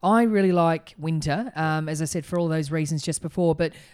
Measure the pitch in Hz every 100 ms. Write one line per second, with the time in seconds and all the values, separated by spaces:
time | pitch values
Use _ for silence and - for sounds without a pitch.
0 | 185 226 233 208 190 175 165 160 - -
1 | 160 160 147 156 247 156 156 156 156 156
2 | 156 170 143 175 170 160 143 165 151 156
3 | 170 151 160 - 170 156 165 - -